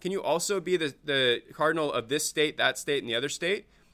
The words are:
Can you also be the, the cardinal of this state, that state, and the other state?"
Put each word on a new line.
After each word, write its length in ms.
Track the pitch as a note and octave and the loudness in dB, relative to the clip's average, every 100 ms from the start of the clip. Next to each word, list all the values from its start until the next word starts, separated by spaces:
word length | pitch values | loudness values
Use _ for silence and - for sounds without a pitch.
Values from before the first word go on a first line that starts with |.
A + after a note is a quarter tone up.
Can 100 | F3+ | -6
you 120 | G3 | -2
also 360 | B2+ E3 - G3 | 0 0 0 -2
be 180 | E3+ F3+ | 0 0
the, 180 | D3+ - | 0 -6
the 400 | D3 C#3 B2 A#2 - | -2 2 4 2 -2
cardinal 380 | - D3+ D#3+ D3 | 0 0 2 0
of 180 | B2 A2+ | -2 0
this 160 | D3+ - | -2 0
state, 320 | D#3 D#3 - | 0 0 2
that 200 | C3 B2+ | 0 0
state, 260 | - C#3+ | -2 -2
and 60 | A#2 | 0
the 60 | A#2 | -2
other 140 | C#3+ | -2
state?" 380 | - F3 G#3 - _ _ | -4 -2 -4 -8 _ _